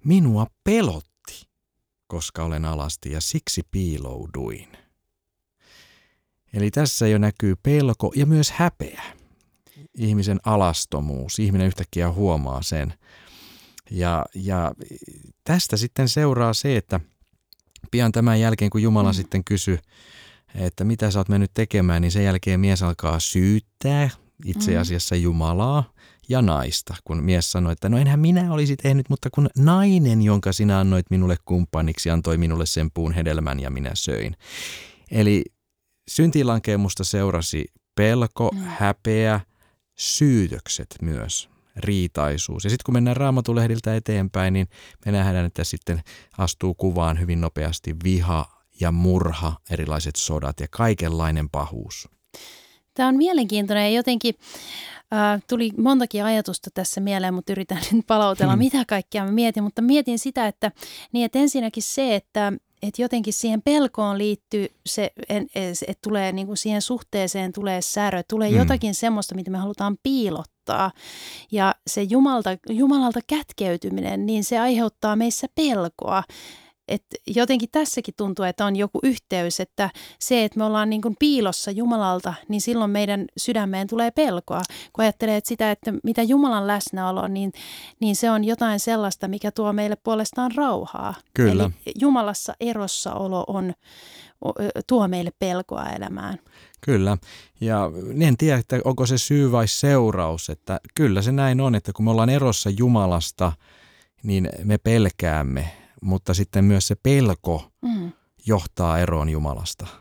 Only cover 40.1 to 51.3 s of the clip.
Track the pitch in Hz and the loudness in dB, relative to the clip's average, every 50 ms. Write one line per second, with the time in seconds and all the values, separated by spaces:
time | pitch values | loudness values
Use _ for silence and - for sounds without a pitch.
40.1 | - - 156 147 131 113 95 82 - - - - - - - - - - - 82 | 0 2 4 4 6 4 4 2 -2 -8 -8 -8 -8 -8 -8 -14 -10 -6 -4 -4
41.1 | 78 62 53 - - - - _ _ _ _ _ _ 101 92 98 101 95 90 85 | -4 -4 -6 -6 -8 -8 -10 _ _ _ _ _ _ -8 -4 -2 0 0 0 -2
42.1 | _ 78 73 73 73 73 - - 80 82 92 101 113 127 - - 123 123 120 123 | _ -2 -2 0 0 -2 -4 -6 -8 -6 -2 -2 -2 -2 -2 0 2 2 2 2
43.1 | 123 127 139 139 131 127 117 - 117 117 117 113 113 113 - 107 107 113 110 - | 2 0 0 0 0 0 0 0 0 0 2 0 0 -2 -2 -2 -2 -2 -2 -2
44.1 | 107 101 95 95 - 95 92 95 95 95 92 - _ - - - - _ _ 104 | -2 -2 -2 -2 -2 0 0 2 2 0 0 -2 _ -20 -20 -20 -20 _ _ -2
45.1 | 101 101 92 98 92 90 87 85 - - 85 - - - _ - 87 80 - - | 0 2 2 2 0 0 -2 -2 -2 -4 -6 -4 -6 -8 _ -4 -4 -4 -4 -8
46.1 | - - - _ _ - 98 85 - _ - 95 87 _ - 95 85 90 82 80 | -18 -20 -20 _ _ -4 -2 -2 -2 _ -4 -4 -2 _ -2 -2 0 0 0 0
47.1 | 80 85 87 87 85 85 82 82 _ 73 76 78 80 - _ - 80 80 82 92 | 0 0 0 0 0 0 -2 -2 _ -4 -4 -4 -4 -6 _ -8 -8 -4 0 0
48.1 | 92 90 85 90 87 80 73 - _ _ _ _ _ _ 87 85 85 85 87 92 | 2 2 2 2 0 -2 -2 -6 _ _ _ _ _ _ -2 0 2 4 4 4
49.1 | 92 92 85 85 80 78 80 80 80 - _ - 87 80 78 78 78 76 76 76 | 4 4 2 0 -2 -2 -4 -4 -4 -6 _ -6 -6 -4 -4 -2 -4 -4 -4 -4
50.1 | 73 - - - 80 76 71 69 71 - 71 - - - 117 113 107 - 87 82 | -6 -6 -4 -4 -4 -4 -4 -4 -6 -6 -8 -10 -4 -2 0 0 0 0 -2 -4
51.1 | 82 82 80 80 | -2 -2 0 0